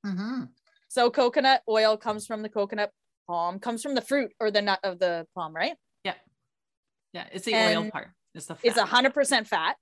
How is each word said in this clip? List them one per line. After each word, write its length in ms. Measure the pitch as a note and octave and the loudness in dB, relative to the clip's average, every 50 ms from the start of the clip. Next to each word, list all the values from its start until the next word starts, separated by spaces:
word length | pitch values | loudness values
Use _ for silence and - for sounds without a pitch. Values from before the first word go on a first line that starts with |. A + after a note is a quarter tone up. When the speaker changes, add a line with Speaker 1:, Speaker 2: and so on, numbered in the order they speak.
| - G#3 | -6 -6
Speaker 1:
Mm-hmm. 360 | F#3+ F3+ G3+ A3 B3+ - - - _ _ _ _ _ _ _ _ | -6 -6 -6 -6 -6 -6 -8 -10 _ _ _ _ _ _ _ _
Speaker 2:
So 240 | - B3+ A#3+ A#3+ | 0 2 2 2
coconut 520 | A#3+ - B3+ A#3+ A#3+ D4+ C4 C4+ C4+ B3+ _ - | 4 4 2 4 4 4 4 6 4 4 _ 0
oil 300 | G#3+ A3 A3 G#3+ A3 G#3+ | 2 4 4 4 2 2
comes 280 | - A#3+ G#3+ G#3+ G#3 | -2 -6 -6 -6 -6
from 180 | - A#3 G#3+ G#3+ | -8 -8 -8 -8
the 60 | G#3+ | -6
coconut 420 | G#3+ A3 G3+ G3 A3 G#3 G#3 G3+ _ _ _ _ _ _ _ - | -2 -2 -2 -2 -2 -4 -4 -4 _ _ _ _ _ _ _ -8
palm, 320 | F3 E3+ E3+ F3 F3+ G3 | -6 -4 -2 -4 -4 -4
comes 240 | G3+ A#3 A#3 A3+ - | -6 -6 -6 -4 -4
from 100 | D4 C#4 | -2 -2
the 80 | B3+ | -2
fruit 300 | A3+ - C#4 C#4+ C4 G#3 _ _ | -2 0 0 0 0 -2 _ _
or 120 | A3+ G#3+ | -2 2
the 100 | G3+ G#3 | 2 2
nut 180 | G3+ G#3 G3 F#3+ - | 2 2 -2 0 -2
of 160 | G3 F3+ F3 | -4 -2 0
the 280 | F#3 F3+ E3+ E3 E3 _ _ | 0 0 0 -2 -6 _ _
palm, 180 | F#3 E3+ D#3 D#3 | -8 -8 -8 -4
right? 220 | D#3+ F3+ C4+ E4+ _ _ _ _ _ _ | -4 -4 -4 -4 _ _ _ _ _ _
Speaker 1:
Yeah. 80 | G3 - - _ _ _ _ _ _ _ _ _ _ _ _ _ _ _ _ _ _ | -8 -8 -8 _ _ _ _ _ _ _ _ _ _ _ _ _ _ _ _ _ _
Yeah. 160 | _ F3 - - - | _ -14 -14 -10 -12
It's 100 | G3 F#3 | -10 -6
the 120 | - - | -2 0
oil 260 | A3 A3 A3 - - | 2 4 2 2 0
Speaker 2:
And 100 | - G#3+ | -2 -4
Speaker 1:
part. 200 | - D#3 - - _ _ _ _ _ | -8 -10 -12 -12 _ _ _ _ _
It's 120 | E3 - | -18 -14
the 100 | - E3 - - | -12 -14 0 0
Speaker 2:
it's 120 | A#3 A3 A#3+ | 2 2 2
Speaker 1:
fat. 60 | G#3 | 0
Speaker 2:
a 20 | |
hundred 280 | F#3 - B3 B3+ C4+ B3+ | 4 4 2 2 2 0
percent 320 | D4 C#4 C#4 C#4+ A#3 A3 | 0 0 2 2 0 0
fat. 300 | - A3 E3+ D#3+ F3 C4 _ | 0 -2 0 0 -2 -4 _